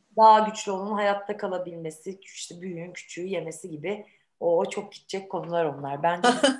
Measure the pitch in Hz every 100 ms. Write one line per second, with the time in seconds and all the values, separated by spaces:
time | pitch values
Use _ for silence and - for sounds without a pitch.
0 | _ 220 220 214 208 - 202 190 202 208
1 | 202 202 202 208 196 180 175 170 160 160
2 | 196 190 - - - 175 185 165 180 175
3 | - 165 185 180 160 160 185 151 165 208
4 | - _ _ - 170 170 196 208 - -
5 | - 190 190 170 160 170 156 139 139 143
6 | 170 180 247 247 269